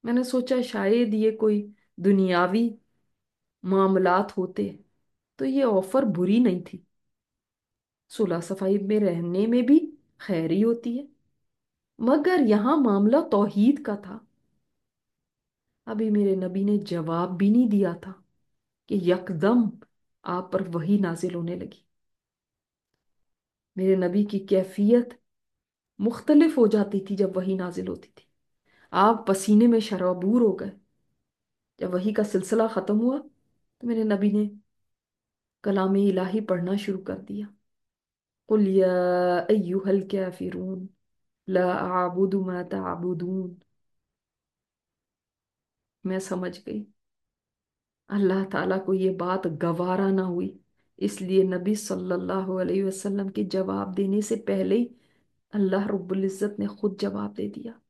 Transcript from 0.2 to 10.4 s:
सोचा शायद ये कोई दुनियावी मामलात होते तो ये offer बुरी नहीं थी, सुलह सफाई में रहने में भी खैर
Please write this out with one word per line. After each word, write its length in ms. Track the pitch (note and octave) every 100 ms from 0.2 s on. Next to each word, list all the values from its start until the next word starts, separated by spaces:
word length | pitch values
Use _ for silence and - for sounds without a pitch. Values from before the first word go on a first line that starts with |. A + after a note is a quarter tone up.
सोचा 380 | B3+ B3+ B3 B3+
शायद 520 | A#3 G#3+ G3 A#3 A#3+
ये 180 | G#3+ A3
कोई 300 | A3 A3 G#3 G#3 - _ -
दुनियावी 680 | F3+ G3 F#3 F3 F3+ G#3 A#3 A3 _ _ _ _ _ _ _ _
मामलात 760 | F3+ G3 F#3+ F#3+ F#3 F3+ G3+ -
होते 300 | F#3 G3 - - _ _ _ _ _ _
तो 60 | C4+
ये 180 | C4+
offer 420 | C4 G3 F#3+ C4 C4
बुरी 320 | E3+ F#3 A3
नहीं 220 | B3 F3+
थी, 220 | - F3+ _ _ _ _ _ _ _ _ _ _ _ _ _
सुलह 300 | - G#3 F3
सफाई 360 | E3+ F#3+ F#3+ G3+
में 200 | G3 G#3+
रहने 460 | G3+ E3+ E3+ F3+ A3
में 180 | A#3+ A#3
भी 140 | D4+ D#4+ - _ _
खैर 300 | - E3+